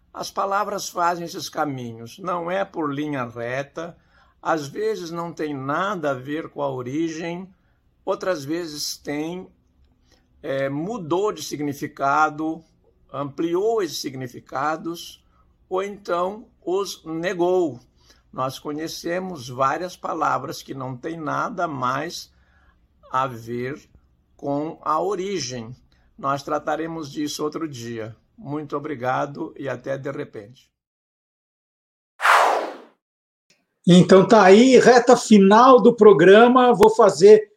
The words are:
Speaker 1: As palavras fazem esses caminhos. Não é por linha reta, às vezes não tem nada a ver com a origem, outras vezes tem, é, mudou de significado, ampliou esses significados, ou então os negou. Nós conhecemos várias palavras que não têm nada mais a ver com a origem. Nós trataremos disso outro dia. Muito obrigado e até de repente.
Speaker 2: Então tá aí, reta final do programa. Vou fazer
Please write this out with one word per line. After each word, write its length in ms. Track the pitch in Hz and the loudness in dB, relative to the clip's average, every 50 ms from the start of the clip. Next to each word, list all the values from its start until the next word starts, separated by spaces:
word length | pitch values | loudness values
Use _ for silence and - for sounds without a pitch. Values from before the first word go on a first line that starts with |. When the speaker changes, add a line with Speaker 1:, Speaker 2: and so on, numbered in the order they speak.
| _ _ | _ _
Speaker 1:
As 160 | _ 190 180 - | _ -14 -12 -10
palavras 600 | - 196 196 196 196 202 208 196 208 185 - - | -6 -6 -4 -2 -2 -2 -2 -4 -6 -8 -10 -8
fazem 360 | - 196 175 170 180 170 170 | -4 -2 -2 -2 -2 -2 -8
esses 240 | 165 185 180 139 - | -10 -12 -12 -14 -10
caminhos. 720 | - 165 156 147 135 131 123 117 113 113 117 117 - - | -6 -6 -6 -6 -6 -8 -10 -12 -14 -16 -18 -20 -18 -12
Não 320 | 190 175 180 175 170 170 | -8 -8 -6 -6 -6 -6
é 140 | 185 196 196 | -6 -6 -6
por 280 | 190 - 175 156 147 | -6 -6 -6 -6 -6
linha 320 | 139 139 151 151 143 135 123 | -6 -6 -6 -6 -6 -6 -8
reta, 680 | 120 - 120 117 120 127 135 139 139 _ 165 165 175 165 _ _ _ _ _ _ _ _ _ | -8 -10 -10 -8 -6 -6 -8 -8 -10 _ -14 -14 -14 -16 _ _ _ _ _ _ _ _ _
às 240 | - 160 165 160 143 | -6 -4 -4 -4 -4
vezes 460 | 139 - 208 208 220 214 185 180 160 | -8 -8 -6 -6 -6 -6 -6 -10 -10
não 200 | 170 170 170 170 | -10 -10 -10 -10
tem 220 | 160 - 160 151 147 | -8 -8 -8 -8 -8
nada 560 | 135 131 139 147 160 185 196 208 175 147 147 | -8 -6 -6 -4 -4 -4 -6 -6 -6 -4 -6
a 40 | 135 | -6
ver 340 | 127 127 139 147 160 151 - | -6 -8 -10 -10 -10 -10 -12
com 140 | - - | -10 -8
a 80 | 143 139 | -6 -6
origem, 800 | 131 127 123 120 139 156 165 165 160 156 180 170 170 175 190 180 _ _ _ _ _ _ _ _ _ _ _ | -6 -8 -10 -8 -6 -6 -6 -6 -8 -10 -10 -10 -10 -12 -14 -18 _ _ _ _ _ _ _ _ _ _ _
outras 400 | 185 196 196 202 190 185 151 135 | -8 -8 -6 -4 -6 -6 -6 -6
vezes 520 | 139 160 175 175 156 151 147 - - - | -8 -8 -8 -8 -10 -12 -12 -10 -10 -12
tem, 520 | - _ 151 143 147 151 160 175 185 185 - _ _ _ _ _ _ _ _ _ _ _ _ _ _ _ _ _ _ | -12 _ -10 -8 -8 -8 -8 -10 -12 -14 -18 _ _ _ _ _ _ _ _ _ _ _ _ _ _ _ _ _ _
é, 260 | - 143 135 135 135 139 | -12 -8 -6 -6 -6 -6
mudou 600 | 139 147 165 196 233 233 175 147 165 180 202 214 | -6 -6 -8 -8 -8 -10 -6 -4 -4 -2 -2 -4
de 140 | 185 156 135 | -4 -6 -12
significado, 1200 | - - 139 147 143 139 143 151 139 - - 139 139 143 151 156 156 147 147 160 160 160 170 - _ _ _ _ _ _ _ _ _ | -12 -10 -8 -8 -8 -8 -8 -10 -12 -8 -4 -2 0 2 2 2 0 -2 -6 -8 -8 -8 -10 -14 _ _ _ _ _ _ _ _ _
ampliou 680 | - 135 143 139 135 147 160 170 170 180 202 226 233 220 | -12 -10 -10 -10 -6 -6 -4 -2 -2 -2 0 0 0 -2
esses 160 | 190 151 147 - | -4 -4 -6 -10
significados, 1300 | - 147 131 131 131 127 - - - _ - 131 139 151 160 156 - 165 170 170 - - - _ _ _ _ _ _ _ _ _ _ _ | -10 -10 -10 -10 -12 -12 -14 -18 -20 _ -8 -4 -4 -4 -4 -6 -8 -12 -12 -12 -16 -20 -20 _ _ _ _ _ _ _ _ _ _ _
ou 120 | 185 185 | -6 -6
então 680 | 196 202 202 196 _ 233 175 170 180 185 208 220 240 _ _ _ _ | -6 -6 -10 -14 _ -6 -4 -2 -2 -4 -6 -10 -16 _ _ _ _
os 400 | - 180 196 196 180 - - _ | -4 -4 -4 -4 -6 -10 -14 _
negou. 720 | 160 160 165 170 190 202 170 175 180 185 185 175 151 123 120 _ _ _ _ _ _ _ _ _ _ | -10 -8 -6 -6 -6 -2 -2 0 0 2 0 0 -2 -4 -10 _ _ _ _ _ _ _ _ _ _
Nós 280 | - - 127 135 135 - | -8 -8 -6 -6 -8 -10
conhecemos 920 | - 151 147 151 160 165 - - - 170 170 185 185 185 175 147 117 131 | -12 -10 -10 -8 -10 -10 -12 -10 -8 -6 -6 -6 -8 -10 -12 -14 -14 -14
várias 480 | 123 123 131 135 143 160 180 180 - | -6 -2 -2 -2 -2 -4 -6 -10 -12
palavras 640 | _ - - 170 160 147 139 135 131 131 147 156 - | _ -10 -10 -6 -4 -2 -2 -2 -4 -6 -8 -12 -14
que 120 | - - - | -14 -16 -14
não 200 | 135 131 131 131 | -12 -10 -10 -12
têm 240 | 127 - 165 165 165 | -10 -12 -12 -12 -10
nada 480 | 156 143 139 139 151 - - 175 175 | -8 -6 -6 -4 -6 -6 -6 -6 -8
mais 640 | 170 143 131 127 123 131 139 151 170 175 - - _ _ _ _ _ _ _ _ _ _ _ _ _ _ _ _ _ | -6 -6 -6 -4 -4 -4 -4 -8 -10 -12 -14 -18 _ _ _ _ _ _ _ _ _ _ _ _ _ _ _ _ _
a 160 | - 127 135 | -4 -4 -4
ver 540 | 135 120 113 113 117 120 120 123 131 147 - _ _ _ _ _ _ _ _ _ _ _ | -4 -8 -12 -12 -12 -10 -8 -8 -10 -12 -14 _ _ _ _ _ _ _ _ _ _ _
com 420 | _ - 143 143 143 151 160 170 - | _ -8 -6 -6 -6 -6 -8 -10 -8
a 200 | - 143 151 156 | -4 -4 -2 -2
origem. 720 | 170 190 208 180 185 202 202 170 135 123 127 123 110 113 131 - _ _ _ _ _ _ _ | -2 -4 -4 -6 -6 -6 -6 -8 -8 -8 -10 -12 -12 -14 -16 -20 _ _ _ _ _ _ _
Nós 260 | - - 139 139 143 | -8 -6 -4 -4 -4
trataremos 680 | - - 151 147 - 160 151 151 160 165 165 165 151 143 | -4 -6 -6 -6 -4 -4 -6 -6 -6 -8 -8 -10 -12 -12
disso 320 | 143 156 147 147 - - | -8 -8 -8 -8 -6 -6
outro 240 | 151 151 147 165 160 | -8 -6 -6 -6 -8
dia. 480 | 156 139 117 117 120 117 113 107 113 113 _ _ _ _ | -8 -10 -12 -12 -12 -10 -10 -12 -12 -14 _ _ _ _
Muito 400 | - 214 131 143 151 151 139 156 | -20 -12 -10 -10 -10 -8 -8 -8
obrigado 800 | 143 143 151 147 120 123 127 131 139 147 143 143 165 160 - - | -8 -8 -8 -10 -6 -4 -4 -2 -2 -4 -6 -8 -12 -12 -12 -12
e 100 | - 139 | -12 -10
até 300 | 131 123 120 - 135 135 | -10 -10 -8 -8 -8 -8
de 160 | 139 135 143 | -8 -8 -10
repente. 580 | 139 147 139 120 _ 117 101 113 127 _ _ _ _ _ _ _ _ _ _ _ _ _ _ _ _ _ _ _ _ _ _ _ _ _ _ _ _ _ _ _ _ _ - - - - - - - - - - - - - _ _ _ _ _ _ _ _ _ _ _ _ _ _ _ _ _ _ _ _ | -10 -10 -12 -14 _ -18 -20 -20 -20 _ _ _ _ _ _ _ _ _ _ _ _ _ _ _ _ _ _ _ _ _ _ _ _ _ _ _ _ _ _ _ _ _ 0 2 2 2 2 0 0 -4 -6 -8 -12 -18 -20 _ _ _ _ _ _ _ _ _ _ _ _ _ _ _ _ _ _ _ _
Speaker 2:
Então 420 | 180 175 180 175 180 196 190 185 190 | 6 8 8 8 8 8 6 8 8
tá 140 | 233 214 | 6 6
aí, 360 | 190 185 196 220 247 262 254 226 | 8 8 8 8 8 8 8 8
reta 380 | - 220 247 247 240 - 247 | 8 8 6 6 6 6 4
final 640 | - - - 220 202 190 190 208 226 247 269 262 247 | 4 6 6 6 8 8 8 8 8 8 8 8 8
do 160 | 190 240 233 | 6 4 4
programa. 800 | - 214 208 196 147 165 190 196 214 240 247 247 254 247 247 233 | 8 8 8 8 8 8 8 8 8 8 8 6 6 4 4 6
Vou 200 | 170 208 220 220 | 6 4 4 6
fazer 560 | - 220 196 170 147 180 208 214 214 208 - _ | 6 4 4 4 6 8 8 8 8 6 -2 _